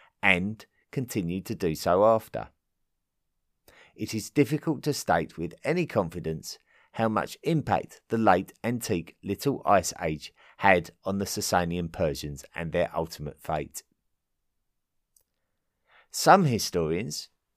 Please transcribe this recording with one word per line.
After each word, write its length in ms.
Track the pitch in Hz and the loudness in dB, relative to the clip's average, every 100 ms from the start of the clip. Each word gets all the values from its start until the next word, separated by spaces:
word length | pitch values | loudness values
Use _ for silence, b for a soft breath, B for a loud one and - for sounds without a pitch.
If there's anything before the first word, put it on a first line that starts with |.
| b _ | b _
and 420 | 101 90 98 107 - _ _ | 2 4 0 -6 -16 _ _
continued 540 | - 123 113 85 92 - | -8 -4 -4 -2 -4 -6
to 80 | 101 | -2
do 200 | 87 78 | -2 0
so 300 | 90 90 107 | 2 6 6
after. 420 | 110 - 57 53 _ _ _ _ _ _ _ _ _ _ _ _ b b - | 4 0 -10 -10 _ _ _ _ _ _ _ _ _ _ _ _ b b -12
It 180 | 107 | -8
is 160 | 110 - | -6 -2
difficult 520 | - 127 147 - 127 | 0 2 0 -2 -4
to 100 | - | -4
state 440 | 135 - 85 80 - | -4 0 0 0 -6
with 160 | 82 - 139 | -8 -6 -4
any 200 | 175 160 | -2 0
confidence 720 | 110 85 87 82 80 - - b b b | 0 -2 -4 -6 -8 -10 -18 b b b
how 160 | - 113 | -4 0
much 280 | 107 71 - | 0 -4 -6
impact 560 | 143 160 113 92 - - _ | -2 -2 0 -2 -4 -16 _
the 100 | 113 | 2
late 360 | 107 92 95 _ | 4 4 2 _
Antique 540 | 107 120 - 90 82 _ | -4 -4 -2 -4 -4 _
Little 400 | 92 98 143 123 - | -6 -2 -2 -2 2
Ice 280 | 98 - - | 2 2 -6
Age 320 | 85 78 - b b b | -6 -6 -10 b b b
had 340 | 98 90 82 _ | 4 4 2 _
on 160 | - 98 | -6 -4
the 60 | 98 | -4
Sasanian 680 | - - 92 87 87 82 | -4 0 0 0 -2 -4
Persians 540 | - 82 69 76 71 - - | -2 -2 -2 -8 -12 -14 -10
and 160 | 85 | -4
their 180 | 85 85 82 | -2 -2 -4
ultimate 460 | 80 - 73 - | -6 -8 -12 -12
fate. 420 | - 80 71 - - _ _ _ _ _ _ _ _ _ _ _ _ _ _ _ _ _ _ _ b b b | -6 -6 -6 -14 -20 _ _ _ _ _ _ _ _ _ _ _ _ _ _ _ _ _ _ _ b b b
Some 340 | - - 190 156 | 0 6 8 6
historians 840 | 110 - 87 78 85 135 - - _ _ | 2 0 -2 0 -2 -4 -10 -14 _ _